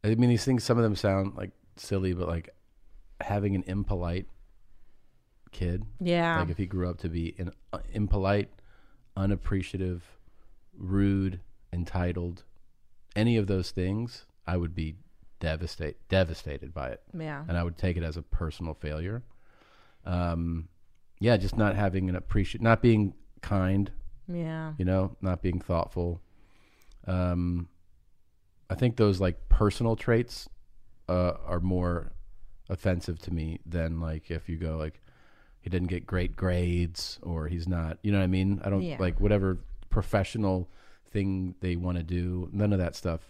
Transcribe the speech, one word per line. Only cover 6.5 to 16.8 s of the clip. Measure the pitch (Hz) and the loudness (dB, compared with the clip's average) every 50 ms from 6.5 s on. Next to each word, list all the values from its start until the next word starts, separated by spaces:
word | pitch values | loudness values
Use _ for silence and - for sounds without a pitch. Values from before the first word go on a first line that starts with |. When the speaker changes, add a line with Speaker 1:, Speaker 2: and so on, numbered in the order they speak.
| 82 | 0
Speaker 1:
he | - 98 | -2 -2
grew | 92 95 90 90 90 | -2 -2 -2 -2 -2
up | 87 - | -4 -4
to | - 90 | -6 -4
be | 82 85 82 82 - | -2 -2 -4 -4 -4
an, | - 90 85 - - - - | -6 -8 -8 -8 -12 -14 -12
uh, | - - - - - | -10 -8 -8 -6 -2
impolite, | - 104 98 - 101 95 95 101 104 - - - - - - - - - - - - - - - | -2 2 2 2 2 4 2 2 2 0 -2 -10 -20 -20 -20 -20 -20 -20 -20 -20 -20 -20 -12 -4
unappreciative, | 98 98 98 101 92 - - 104 95 90 - - 92 92 90 90 87 - - - - - - - - - - - - - - - | -2 0 0 0 0 0 0 0 0 -2 -4 -4 -4 -2 -2 -4 -6 -8 -16 -20 -20 -20 -20 -20 -20 -20 -20 -20 -20 -20 -20 -16
rude, | - 95 90 95 101 101 98 101 101 95 95 90 92 - - - - - - | -10 -6 0 2 4 4 4 4 4 2 0 -2 -6 -12 -16 -20 -20 -14 -8
entitled, | - 87 87 - - 90 87 90 87 87 87 87 87 - - - - - - - - _ - - - - - - - | -4 -4 -4 -2 -2 0 0 0 0 -2 -4 -6 -6 -10 -14 -20 -20 -20 -20 -20 -20 _ -20 -20 -20 -20 -20 -6 0
any | 104 107 117 120 | 2 4 4 4
of | 113 101 | 4 4
those | 95 101 92 90 - | 2 2 0 0 -2
things, | - - 90 92 98 110 120 120 - - - _ _ - _ | -2 -2 0 0 0 -2 -4 -6 -10 -16 -20 _ _ -14 _
I | - 87 | -2 0
would | 90 87 82 82 | 0 0 -2 -2
be | 85 82 78 78 92 - - - - - - - - | -4 -4 -4 -6 -10 -16 -20 -20 -20 -20 -20 -12 -4
devastate-, | - 80 78 78 85 80 - - 82 76 - - - | -2 -2 -2 -2 -4 -6 -6 -6 -6 -6 -6 -8 -4
devastated | - 95 95 92 82 80 - - 78 71 67 - 65 | 2 4 4 4 4 0 -6 -6 -8 -8 -8 -10 -10
by | - - | -8 -8